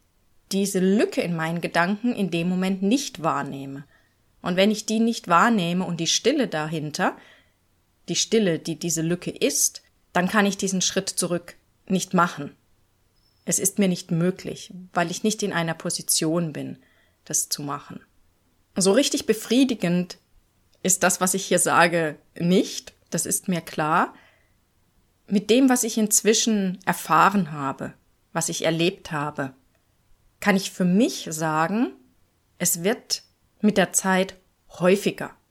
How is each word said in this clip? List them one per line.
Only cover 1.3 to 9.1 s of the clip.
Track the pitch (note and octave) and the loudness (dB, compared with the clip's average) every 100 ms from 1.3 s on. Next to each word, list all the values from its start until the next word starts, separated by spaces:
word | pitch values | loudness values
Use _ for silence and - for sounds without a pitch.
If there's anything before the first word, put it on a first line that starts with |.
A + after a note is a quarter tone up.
| E3 | -2
meinen | D#3+ E3+ | -4 -4
Gedanken | E3+ E3+ F3 G#3 B3 | -2 0 0 0 -2
in | A#3+ F#3 | -2 -2
dem | E3+ F3 | -2 -2
Moment | F#3 F#3 F#3+ | 0 -2 -2
nicht | F#3+ C4+ - - | 0 0 -2 -6
wahrnehme. | D3+ C#3 C#3 C#3 C#3 C#3 D3+ _ _ _ _ _ | -4 -2 -4 -8 -12 -14 -16 _ _ _ _ _
Und | - F3+ | -4 2
wenn | G#3 | 2
ich | G#3+ - | 2 -2
die | A3 | 0
nicht | A3+ A3+ - | 2 0 2
wahrnehme | E3+ A3 A3 E3+ F3 | 4 4 2 0 -2
und | F#3 E3 | -2 -2
die | E3 | -2
Stille | - A#3+ D4 G3 | 0 2 2 0
dahinter, | D#3 D3+ D#3+ D3 D3 G#3+ - - - _ _ _ _ _ _ - | -2 -4 -4 -6 -2 -2 -2 -12 -20 _ _ _ _ _ _ -6
die | E3+ | -4
Stille, | - A3+ G3 D#3 | 0 2 2 0
die | - D3+ | -4 -6
diese | E3+ E3 | -4 -2
Lücke | E3 | -2